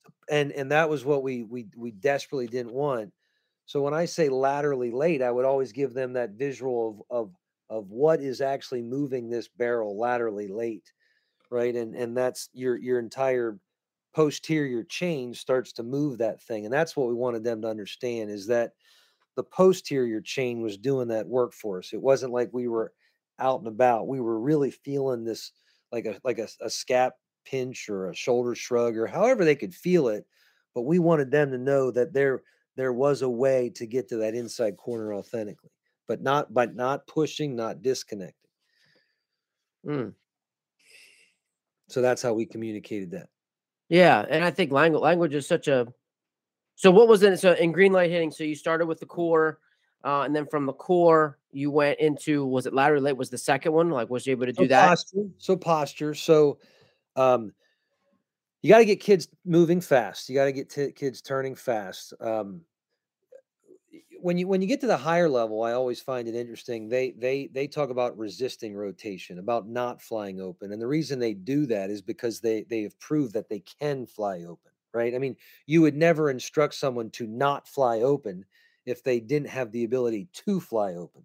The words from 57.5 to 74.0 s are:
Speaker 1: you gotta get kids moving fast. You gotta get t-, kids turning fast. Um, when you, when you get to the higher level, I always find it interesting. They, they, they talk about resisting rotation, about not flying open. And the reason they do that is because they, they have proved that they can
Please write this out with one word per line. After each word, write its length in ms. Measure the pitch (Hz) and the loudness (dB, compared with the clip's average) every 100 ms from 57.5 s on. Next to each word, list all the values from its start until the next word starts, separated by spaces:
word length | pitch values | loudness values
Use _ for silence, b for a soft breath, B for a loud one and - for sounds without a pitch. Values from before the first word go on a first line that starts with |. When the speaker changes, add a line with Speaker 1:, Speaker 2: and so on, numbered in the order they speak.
| - _ _ _ _ _ _ _ _ _ _ | -14 _ _ _ _ _ _ _ _ _ _
Speaker 1:
you 80 | 139 | 8
gotta 160 | 220 220 | 10 8
get 120 | 185 | 4
kids 300 | - 196 - _ | 4 2 2 _
moving 360 | 185 165 165 180 | 2 4 6 4
fast. 480 | 175 135 101 - - | 4 2 2 -6 -4
You 60 | |
gotta 160 | 131 139 | 0 0
get 200 | 135 - | 0 -6
t-, 220 | 143 139 | -6 -6
kids 280 | - 139 - | -4 -6 -6
turning 340 | - 135 135 | -6 -4 -4
fast. 600 | 131 - 110 95 - - - | -6 -4 -4 -4 -12 -18 -10
Um, 440 | 113 110 101 90 - _ _ _ _ _ _ - _ _ _ - _ - _ - | -4 -4 -6 -12 -18 _ _ _ _ _ _ -20 _ _ _ -20 _ -20 _ -6
when 180 | 180 175 | -2 0
you, 100 | 180 | 0
when 140 | 190 | 0
you 40 | 190 | 0
get 140 | 269 | 0
to 60 | 247 | 0
the 100 | 160 | 0
higher 320 | 139 170 170 | 2 2 4
level, 340 | 127 113 107 | 2 0 -2
I 100 | 117 | -2
always 280 | 120 127 120 | 0 -2 -4
find 260 | - 127 117 | -6 -6 -6
it 80 | |
interesting. 540 | 113 120 110 - 117 110 | -6 -8 -12 -10 -10 -4
They, 220 | 127 131 | -2 -2
they, 400 | 113 127 139 139 | -4 -4 -4 -4
they 140 | 135 143 | -8 -6
talk 240 | 151 135 | -4 -4
about 260 | 123 123 101 | -2 -4 -4
resisting 580 | 110 90 127 - 110 | -10 -6 -8 -6 -10
rotation, 640 | 101 101 90 110 92 - 90 | -8 -10 -10 -12 -12 -12 -10
about 300 | 101 120 101 | -4 -4 -4
not 320 | 120 123 - | -6 -6 -8
flying 400 | - 113 101 95 | -10 -8 -8 -10
open. 320 | 92 87 101 | -10 -12 -12
And 80 | 104 | -8
the 60 | 117 | -4
reason 320 | 156 151 135 | -4 -4 -4
they 160 | 117 | -4
do 320 | 98 92 139 147 | -4 -4 -2 0
that 240 | 107 98 | -2 -4
is 100 | 104 | -8
because 400 | 98 - 120 107 | -10 -6 -6 -4
they, 240 | 117 110 - | -2 -4 -4
they 100 | 113 | -6
have 160 | 104 - | -6 -10
proved 340 | - 151 131 | -4 -2 -2
that 160 | - - | -4 -6
they 100 | 104 | -10
can 460 | - - 147 139 | -12 -8 -6 -6